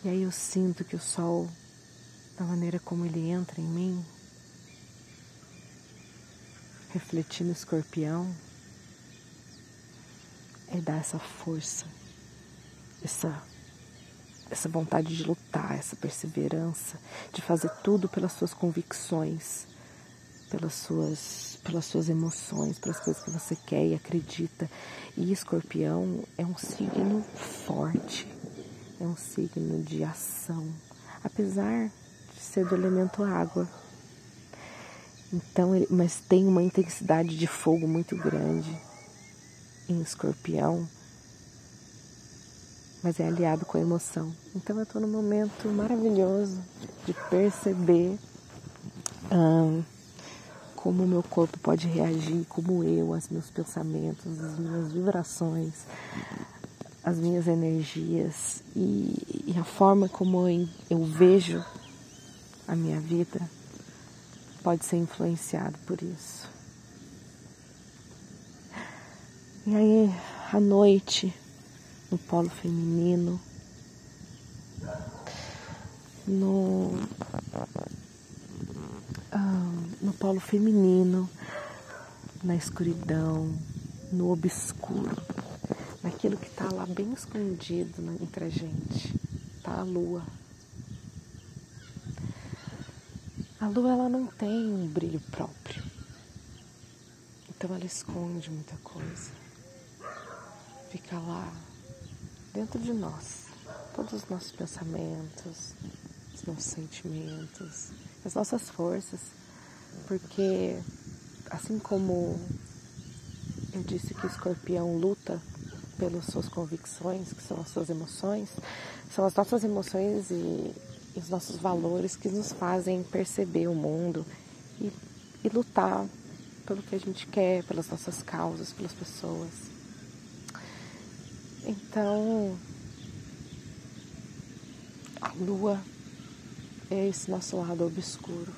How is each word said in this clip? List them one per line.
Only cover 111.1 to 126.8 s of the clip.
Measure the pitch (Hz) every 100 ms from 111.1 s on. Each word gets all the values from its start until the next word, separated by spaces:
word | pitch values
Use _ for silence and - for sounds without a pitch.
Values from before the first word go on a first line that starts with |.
| - - - -
assim | 165 - 214
como | - 190 190 180 175 170 175 - - - - - - - - - - - -
eu | 190
disse | 175 180 -
que | - 185
Escorpião | - 180 175 - 175 170 170
luta | 185 202 - 170 - - - - - -
pelas | 180 170 -
suas | - -
convicções, | - 165 170 - - 175 190 180
que | -
são | - 165
as | 160
suas | - 165
emoções, | 160 160 - 196 208 202 - - - - - -
são | - 190
as |
nossas | 180 202 240
emoções | 208 202 185 190 196 208 190
e, |
e | 175 170 170 - - - - - -
os | 165
nossos | 180 - 175
valores | 180 175 165 180 185 -
que | 202
nos | 196 208
fazem | - 180 185 180 185
perceber | 180 185 190 - 190 165 170
o | 165
mundo | 151 156 175 160 160 - - - - -
e, | 208 - - - - -
e | 220
lutar | 220 240 - 190 196 196 - - - - - -
pelo | 196